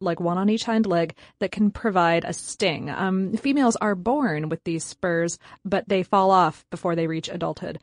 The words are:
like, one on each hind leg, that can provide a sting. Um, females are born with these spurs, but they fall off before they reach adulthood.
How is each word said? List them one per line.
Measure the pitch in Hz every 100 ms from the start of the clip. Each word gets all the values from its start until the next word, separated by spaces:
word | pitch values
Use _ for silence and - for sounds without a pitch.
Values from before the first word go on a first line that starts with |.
like, | 185 170
one | 170 180
on | 202
each | 220
hind | - 220 208
leg, | 170 165 - - -
that | 196
can | 196 208
provide | - 226 185 170 170
a | 170
sting. | 170 - - 185 156 147
Um, | - 190 190 190 214
females | 277 285 247 -
are | 214
born | 185 202 294 240 151 156
with | 160
these | 175 160
spurs, | - - 180 170 170 - - -
but | 190 196 -
they | 190
fall | 180 202 190
off | 190 160 - -
before | 170 175 170
they | 165
reach | 160 -
adulthood. | 175 160 - 180 160